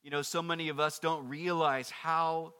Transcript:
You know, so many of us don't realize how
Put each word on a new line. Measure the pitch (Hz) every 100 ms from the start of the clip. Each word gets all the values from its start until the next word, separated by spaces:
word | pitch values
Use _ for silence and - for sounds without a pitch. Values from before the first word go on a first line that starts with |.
You | 147
know, | 147
so | 139 170
many | 170 165 160
of | 147
us | 151 -
don't | 165 160 127
realize | 147 175 170 156 135 123
how | - 160 160 165 165 160 -